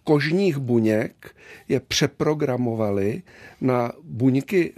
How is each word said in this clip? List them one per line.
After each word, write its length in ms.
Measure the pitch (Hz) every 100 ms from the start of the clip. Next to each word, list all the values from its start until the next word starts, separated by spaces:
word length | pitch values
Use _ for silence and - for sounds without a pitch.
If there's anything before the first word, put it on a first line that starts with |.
kožních 540 | - 147 151 175 196 139
buněk 800 | 123 120 110 107 135 - - - - - -
je 100 | 131
přeprogramovali 1400 | - - 143 - 151 151 143 123 123 113 107 101 98 156 - - - -
na 300 | 131 123 120 -
buňky 720 | 160 131 131 131 131 190 165